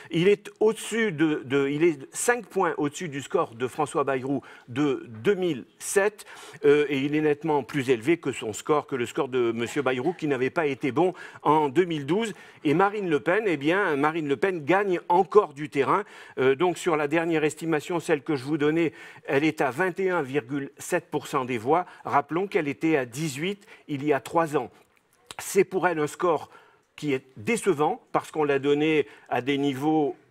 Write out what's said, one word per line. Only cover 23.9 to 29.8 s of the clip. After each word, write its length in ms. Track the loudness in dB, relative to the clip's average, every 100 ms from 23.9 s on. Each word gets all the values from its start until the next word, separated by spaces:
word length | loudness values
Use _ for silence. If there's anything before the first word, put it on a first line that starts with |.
| -4
y 80 | 0
a 80 | 0
trois 380 | 0 0 0 -2
ans. 120 | -4 -10 _ _ _ _ -20 -14
C'est 260 | -2 0
pour 240 | 2 0 0
elle 100 | 0
un 80 | -4
score 440 | 0 0 0 -4 -18 _ _ _
qui 200 | -8 -4
est 100 | -4 -6 -8
décevant 640 | -2 0 0 2 0 -2 -4
parce 180 | -4 -2
qu'on 140 | -2
l'a 140 | 0 2
donné 480 | 2 2 2 2 0 -8 -6
à 100 | -4
des 160 | -2 0
niveaux 580 | 0 0